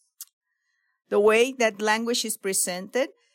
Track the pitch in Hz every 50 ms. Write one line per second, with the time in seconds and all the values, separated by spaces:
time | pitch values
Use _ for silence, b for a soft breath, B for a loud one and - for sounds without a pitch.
0 | _ _ _ - - - _ _ _ _ _ _ _ _ _ _ _ _ _ _
1 | _ - 202 208 202 214 214 226 240 269 262 254 233 220 208 202 214 214 214 226
2 | 233 233 247 233 - 220 - - - 196 190 - - 196 175 180 190 196 - 240
3 | 294 - - _ _ _